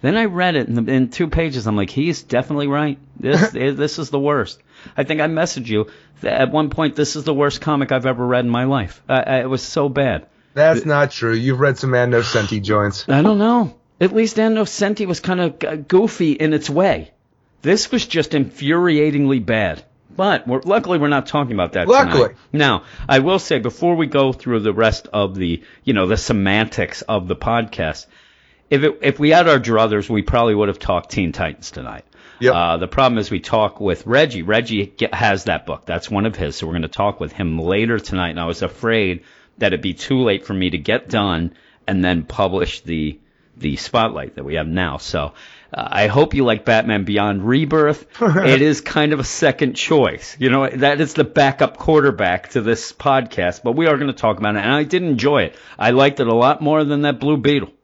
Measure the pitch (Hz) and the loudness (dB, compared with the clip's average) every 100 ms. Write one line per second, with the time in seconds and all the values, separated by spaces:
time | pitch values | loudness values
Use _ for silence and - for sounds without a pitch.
0 | 131 208 220 175 180 156 113 117 113 131 | 0 0 0 0 0 0 -2 -2 0 2
1 | 123 - 165 160 165 131 110 104 98 - | 0 -2 -2 0 -2 -2 -2 -2 -2 -2
2 | 160 160 - 123 127 147 143 139 147 135 | -2 -4 -2 -4 -2 -4 -2 -2 -2 -4
3 | - - 123 147 214 120 135 135 147 156 | -12 -6 0 2 2 0 -2 -2 -4 -4
4 | 151 143 143 143 98 - _ - - - | -4 -2 0 0 -2 -8 _ -20 -12 -6
5 | 139 156 156 160 165 - 117 107 107 - | -4 -2 0 0 -2 -4 -2 -2 -2 -8
6 | _ _ 110 - 131 151 151 151 156 147 | _ _ -4 0 0 0 -2 0 -2 0
7 | 147 151 147 139 143 - - 147 131 131 | -2 -2 -4 0 0 0 -2 -2 0 0
8 | 127 120 123 123 120 120 131 135 92 - | -2 -2 0 0 0 0 0 -2 -4 -10
9 | - 131 - 131 127 131 - - 143 131 | -2 -2 0 -2 0 -4 -4 -2 -2 0
10 | 135 82 - _ _ - 156 139 156 147 | -2 -2 -8 _ _ 2 4 4 2 2
11 | 143 - 117 113 123 127 139 127 131 123 | 0 0 -2 0 0 2 0 0 0 2
12 | 123 120 113 117 104 107 98 104 104 98 | 2 2 2 -2 -2 -4 0 0 0 -4
13 | - 135 175 208 214 240 196 - _ _ | 0 2 4 4 2 2 0 -6 _ _
14 | 180 214 220 214 220 220 208 - 202 208 | 0 2 0 2 0 0 -2 -2 -2 -2
15 | 196 170 - 180 170 - 160 156 143 180 | -4 -4 -2 -2 -2 -2 -8 -8 2 2
16 | 220 - 165 139 156 151 151 147 190 127 | 2 0 0 2 0 0 0 0 2 0
17 | - _ _ _ _ _ 139 208 - 247 | -4 _ _ _ _ _ 0 0 0 -4
18 | - 165 - 151 135 - 143 170 180 151 | -2 -4 -2 -2 -2 -4 0 2 2 2
19 | 151 143 139 135 98 110 98 76 - _ | 2 2 2 0 0 0 0 -4 -14 _
20 | _ - 190 160 120 131 170 214 175 175 | _ -4 0 0 -2 -4 2 0 2 0
21 | 147 143 131 147 131 110 87 95 87 254 | 2 0 0 -4 -2 -2 -2 0 4 4
22 | 277 156 117 - _ 151 143 95 - - | 4 2 2 -2 _ 0 2 2 -4 -14
23 | - 135 143 190 - 143 113 - 170 170 | 0 2 4 0 0 -2 -2 -2 0 2
24 | 151 139 135 127 - 117 107 101 113 - | 0 2 0 0 -2 0 0 2 2 2
25 | - 104 98 95 90 85 - - - 107 | -4 -2 -2 -2 -2 -4 -8 -8 -2 2
26 | 92 104 - 113 98 104 110 - 90 - | 2 0 0 0 2 2 0 -2 -6 -6
27 | - 107 90 92 - 117 113 - 80 - | -4 -4 -2 -4 -2 -2 -4 -6 -6 -6
28 | - _ _ _ _ _ _ 139 147 147 | -14 _ _ _ _ _ _ 2 2 0
29 | 139 135 147 160 175 139 113 113 110 104 | -2 2 4 6 6 4 4 2 4 2
30 | 101 110 101 123 117 104 104 98 - 90 | 0 -2 0 2 2 2 0 -2 -2 -2
31 | - - 87 - 80 - - - 64 - | -2 -4 -2 -2 -6 -6 -16 -14 -14 -16
32 | - _ - - 123 87 85 82 90 - | -20 _ -20 0 2 2 2 0 -2 2
33 | 131 117 101 95 - 117 104 - 104 85 | 2 2 -4 -6 -2 0 -2 -2 -4 -4
34 | - 127 156 117 85 107 120 107 98 - | 0 2 2 -2 -2 -2 0 -4 -6 -4
35 | 113 - 113 98 107 80 - 76 - 85 | -4 0 0 0 -2 -4 -4 -12 -6 -8
36 | - 104 110 92 78 71 80 85 78 - | -4 -2 -2 -4 -8 -6 -6 -6 -6 -2
37 | 101 95 80 - 90 80 82 98 113 113 | -4 -2 -10 -6 -4 -4 -2 0 0 -2
38 | - 95 87 80 85 85 92 - 113 113 | -4 -4 -4 -4 -6 -6 -6 -6 -2 0
39 | 98 87 - _ _ _ 104 90 98 85 | 0 -4 -10 _ _ _ -2 0 -4 -8
40 | - 131 123 98 - 98 90 82 73 117 | -2 0 2 0 -2 -2 -2 -2 -2 -4
41 | - 113 101 82 85 - _ _ - 95 | -2 -2 0 -2 -4 -8 _ _ -4 0
42 | 90 87 78 - 95 95 87 - - 82 | 0 0 -4 -2 -2 0 -4 -6 -8 -4
43 | 76 73 _ _ _ - 76 69 - 120 | -4 -6 _ _ _ -8 -6 -6 -2 0
44 | 113 - 67 - 69 78 78 87 87 71 | 0 -4 -12 -12 -8 -6 -4 -2 -4 -6
45 | - 82 71 - - - _ - - - | -8 -6 -6 -10 -20 -20 _ -10 -6 0
46 | 104 117 151 139 123 110 - 113 110 107 | 2 2 2 2 0 0 2 0 2 -2
47 | 95 101 104 101 101 131 156 156 147 151 | -2 0 0 -2 0 0 2 2 2 0
48 | - - 233 160 175 135 151 143 - - | -8 -2 0 2 4 4 4 2 -2 0
49 | 151 151 127 - 151 127 135 - - 160 | 0 0 -4 0 0 2 -2 -2 2 4
50 | 113 71 - - 127 135 135 135 139 143 | 4 0 -14 -2 2 2 0 2 2 2
51 | 147 - 151 - 139 135 139 - - 156 | 0 0 0 2 2 2 -2 0 2 4
52 | 139 98 95 90 - 127 110 113 - - | 4 2 0 0 -2 -2 0 -2 -2 -4
53 | 143 135 117 - 90 90 120 131 165 143 | 0 2 0 -2 -2 -2 -4 0 2 2
54 | 143 123 110 98 104 104 104 143 147 180 | -2 -2 -2 0 -2 -2 0 0 0 -2
55 | 180 127 131 143 85 - - - 107 123 | 0 0 2 2 0 -6 -20 -2 2 4
56 | 139 139 120 117 127 147 151 156 147 143 | 4 2 0 4 2 2 0 0 0 0
57 | 147 127 147 151 127 143 95 _ | 0 -2 0 0 2 0 -2 _